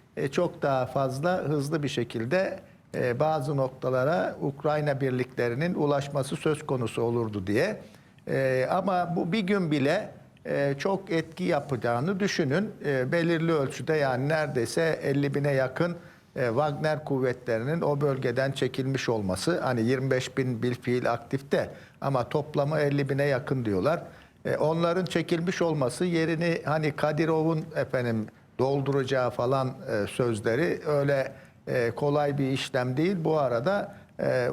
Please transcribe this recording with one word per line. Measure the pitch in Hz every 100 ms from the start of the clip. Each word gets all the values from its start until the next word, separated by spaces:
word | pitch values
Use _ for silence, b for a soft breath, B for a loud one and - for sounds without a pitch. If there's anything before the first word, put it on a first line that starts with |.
| B -
e, | 139
çok | 180 175 -
daha | 143 135 123
fazla | 143 135 127 175 185
hızlı | 139 151 139 160
bir | 139
şekilde, | - 117 117 117 180 196 - B B -
e, | 147 127 120
bazı | 156 156 135 139
noktalara | 131 - 131 127 135 185 - -
Ukrayna | 151 139 151 151 147 135
birliklerinin | 135 127 127 - 120 120 175
ulaşması | - 147 143 143 147 131 165
söz | 160 147 -
konusu | 131 113 -
olurdu | 117 120 110 104 92
diye. | 107 190 214 B B B B -
E, | 135 135 131 131
ama | 175 196 180 170 170
bu | 175
bir | 220
gün | 185 202 170
bile, | 147 135 190 - - - - -
e, | 143 139 139
çok | 196 196 -
etki | 165 156 -
yapacağını | 180 151 143 127 123 120 160 190
düşünün. | 196 - 147 156 214 -
E, | 151 131 127
belirli | 170 165 165 165
ölçüde | 160 135 - 127
yani | 156 139 123 143
neredeyse | 156 151 127 117 - 165 -
elli | - 139 147
bine | 143 143
yakın, | 135 131 - 175 170 B B B 139
e, | 123
Wagner | 117 151 139 156 151
kuvvetlerinin | - 139 127 123 - 113 127 165
o | 147 143
bölgeden | 147 131 131 120 135
çekilmiş | 135 127 - 131 135 -
olması, | 113 95 92 - 170
hani | 131 120
yirmi | 113 131 135
beş | 127 - -
bin | 131 113
bil | 123
fiil | 120 - 123 117
aktifte | 117 - 139 - 170 98 B B B
ama | 139 135 117
toplamı | 156 147 151 143 156
elli | 143 143 135
bine | 135
yakın | 143 127 - 135
diyorlar. | 110 95 123 170 B B B B
E, | - 127
onların | 151 160 170 175
çekilmiş | 180 170 160 170 180 -
olması | 170 151 123 -
yerini | 180 165 160 160 170 165
hani | - 156 151 151
Kadirov'un | 151 156 160 160 160 160 151 143
efendim | 139 131 120 113 107 B - -
dolduracağı | 131 139 135 139 123 131 123
falan, | 127 123 135 131
e, | 127 - 110 101
sözleri | - 120 110 113 120 170 - 156
öyle, | 147 143 139 - B B - -
e, | 131 117
kolay | - 147 147 147 143
bir | 135
işlem | 131 - 131 127 131
değil. | 170 190
Bu | 160 156
arada, | 131 120 147 202 196 B B -
e, | 131 127 123